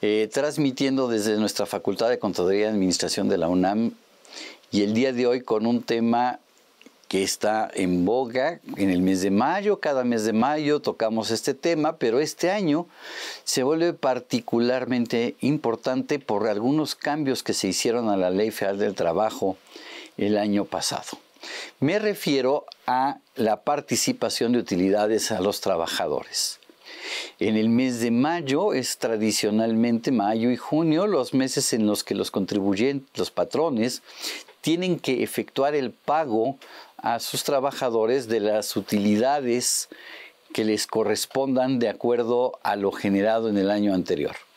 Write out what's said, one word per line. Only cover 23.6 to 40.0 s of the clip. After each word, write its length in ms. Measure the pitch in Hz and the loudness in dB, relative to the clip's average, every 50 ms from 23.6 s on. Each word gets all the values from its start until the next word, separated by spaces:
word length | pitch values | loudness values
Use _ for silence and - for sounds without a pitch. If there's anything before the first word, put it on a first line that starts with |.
| - | 0
participación 880 | - 147 147 - - 127 113 - - 127 - - 110 - - 120 117 123 | -2 -2 -2 -2 -2 -2 -2 0 -2 -2 -2 -2 -4 -2 -2 0 2 2
de 60 | 123 | 0
utilidades 760 | 117 - 104 87 92 95 95 104 107 107 110 107 101 - 113 | 0 0 0 0 2 2 2 2 2 2 2 0 0 -2 -2
a 80 | - | 0
los 200 | 90 101 95 - | 0 0 0 0
trabajadores. 1000 | - 101 95 85 82 82 - - 90 80 73 64 - - - - - - - - - _ - _ _ - - - - - - - - - - _ | -2 -2 0 0 0 -2 -2 -4 -2 -2 -2 -4 -4 -6 -6 -4 -4 -4 -6 -10 -18 _ -20 _ _ -20 -18 -16 -12 -10 -10 -10 -10 -12 -8 _
En 160 | 87 104 107 | -2 0 2
el 120 | 110 110 113 | 2 2 4
mes 300 | 117 117 131 131 123 117 | 4 2 2 0 0 0
de 140 | 113 120 117 | 0 0 2
mayo 600 | 120 131 151 170 175 165 131 135 147 190 214 - | 2 2 2 0 -2 -2 -2 0 0 2 2 0
es 220 | 131 123 - - - | 0 -2 -4 -6 -4
tradicionalmente 1120 | - 123 113 107 107 110 104 - - 107 101 110 113 113 113 110 117 120 117 113 117 - 135 | -2 -2 0 2 0 0 0 2 0 2 2 2 2 2 2 2 2 2 2 0 0 0 2
mayo 400 | 117 98 101 113 113 113 123 123 | 2 2 2 0 2 2 0 0
y 40 | |
junio 520 | 117 - - - 151 165 165 151 160 190 214 | 0 -2 -2 0 0 2 2 2 2 2 2
los 260 | 202 147 127 - - | 2 0 0 0 0
meses 380 | 135 131 131 - - 131 - - | 0 0 0 0 -2 -2 0 0
en 160 | 120 110 104 | 2 2 2
los 160 | 104 101 - | 2 0 -2
que 100 | - - | -4 -2
los 160 | 98 98 - | -2 -2 -2
contribuyentes, 880 | - 107 98 90 - 104 95 98 101 95 113 135 143 139 131 _ _ - | -2 -4 -2 0 -2 0 0 0 0 2 2 0 0 -2 -6 _ _ -6
los 140 | 95 - - | -6 -4 -2
patrones, 720 | - 90 85 - 120 156 165 143 113 110 123 120 - _ - - - - - - - - - - _ | -2 -4 -2 0 0 0 0 0 0 -2 -2 -4 -6 _ -18 -18 -12 -10 -10 -10 -10 -14 -18 -20 _
tienen 400 | - 143 160 170 180 185 175 147 | -2 -2 0 0 2 0 0 -2
que 240 | - - 131 120 113 | 0 -2 0 0 0
efectuar 500 | 107 - - 110 - _ - 135 143 147 | -2 -2 -6 -6 -6 _ 0 0 0 2
el 160 | 147 131 120 | 0 -2 -2
pago 680 | - _ _ - 143 156 160 139 110 110 110 131 135 - - - - - - - - | -6 _ _ -2 0 0 0 0 0 0 0 0 -2 -6 -14 -20 -20 -20 -20 -20 -20
a 220 | - - 113 117 117 | -8 -4 -2 -2 -2
sus 240 | - - - 131 - | -4 -6 -6 -4 -2
trabajadores 840 | - 147 139 127 139 135 - 135 127 113 113 110 113 123 139 127 110 | 0 0 2 0 0 -2 -2 -2 0 2 2 2 4 2 0 0 0
de 100 | 113 113 | -2 0
las 380 | 101 107 107 107 104 - - | 2 2 2 0 0 -2 -4
utilidades 1120 | 107 98 - - 104 101 104 104 104 117 131 143 147 139 123 117 123 120 - - - - - - - | -6 -4 -2 -2 0 2 2 2 4 4 2 2 0 0 0 0 0 0 0 -2 -2 -4 -8 -14 -20